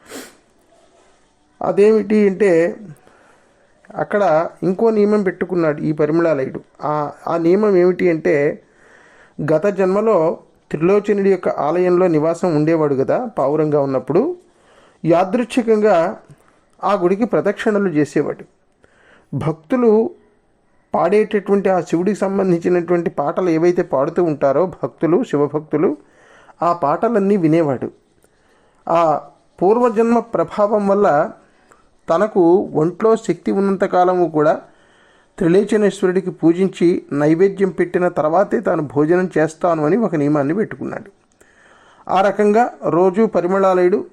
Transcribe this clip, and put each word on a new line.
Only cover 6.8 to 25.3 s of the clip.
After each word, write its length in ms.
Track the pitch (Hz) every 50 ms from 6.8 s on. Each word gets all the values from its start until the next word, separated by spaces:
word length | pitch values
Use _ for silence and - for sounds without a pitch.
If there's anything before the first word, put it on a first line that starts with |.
ఆ, 300 | - 147 151 151 147 143 - - -
ఆ 100 | - 165
నియమం 400 | 170 165 170 185 208 220 208 196
ఏమిటి 320 | 175 180 185 180 - 185 175
అంటే, 540 | 165 156 156 180 165 143 143 156 - - _ _ _ _ _ _ - _ _ _ _ - - _ - - 151 151
గత 140 | 156 156 175
జన్మలో 720 | 208 190 185 190 185 190 208 220 226 214 165 156 170 - - - _ _ _ _ -
త్రిలోచనుడి 600 | - 147 160 180 202 208 202 214 202 202 196 196
యొక్క 180 | 190 180 - -
ఆలయంలో 580 | - - 143 147 165 180 180 180 180 175 185
నివాసం 480 | 180 160 151 151 165 170 - 185 180 156
ఉండేవాడు 400 | 151 151 160 165 160 151 143 135
కదా 300 | 127 131 135 143 202 254
పావురంగా 560 | 226 - - 139 139 151 156 156 151 147 147
ఉన్నప్పుడు, 540 | 139 135 131 127 127 - 143 190 269 359 349 - _ _ _ _ _ _ _ _ _ _ _ - -
యాదృచ్ఛికంగా 1120 | 160 165 170 190 185 202 247 240 - - 254 220 226 220 214 208 214 185 165 165 196 220 - _ _ - _ _ _ _ _ _ _ _ - -
ఆ 100 | 185 208
గుడికి 320 | 196 175 175 196 190 247
ప్రదక్షిణలు 640 | - 202 156 143 196 - - - 226 208 202 202 185
చేసేవాడు. 560 | 151 151 147 - - 156 143 - - - - _ _ _ _ _ _ _ _ _ _ _ _ _ _ _ _ - -
భక్తులు 760 | 127 107 156 156 - _ - 262 247 240 226 208 220 233 359 - _ _ _ _ _ _ _ _ _ _ _ _ _ _ - -
పాడేటటువంటి 760 | 151 165 175 202 214 214 208 214 202 185 - 202 202 185 196
ఆ 120 | 190 175
శివుడికి 380 | 160 - 156 165 180 214 202 -
సంబంధించినటువంటి 880 | 202 196 196 196 190 185 170 170 170 180 180 175 170 170 180 175 170 175
పాటలు 400 | - - 143 156 170 196 185 180
ఏవైతే 320 | 160 156 170 180 175 185
పాడుతూ 420 | 175 - 156 131 139 160 160 190 175
ఉంటారో 420 | 160 143 135 147 139 135 147 185
భక్తులు, 580 | 180 - - - 131 - - 170 156 175 - 254
శివభక్తులు, 760 | -